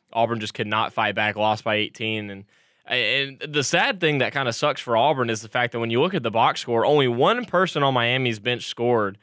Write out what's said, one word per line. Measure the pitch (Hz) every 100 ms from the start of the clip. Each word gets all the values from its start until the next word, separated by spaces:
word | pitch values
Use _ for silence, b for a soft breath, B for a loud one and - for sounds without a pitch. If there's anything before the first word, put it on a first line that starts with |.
| _
Auburn | 113 117 117
just | 107 -
could | 107
not | 107 113
fight | - 107
back, | 101 107 104
lost | 107 107
by | 113 107
eighteen. | 104 - 110 110 104
And, | 98 98 b b b -
and | 127 107 131 139 135 151
the | 147
sad | 131 170 233 202
thing | 160 143
that | 113
kinda | 143 127
sucks | 113 151 131
for | - 113
Auburn | 135 139 120
is | 110
the | 107
fact | 127 120
that | 117
when | 117
you | 117
look | 170 185
at |
the | 117
box | 110 135 -
score, | - 117 104
only | 147 131
one | 120 160 233 220
person | 180 185 -
on | 139
Miami's | 131 117 127 127 107
bench | 113 120 -
scored, | - 120 120 101 98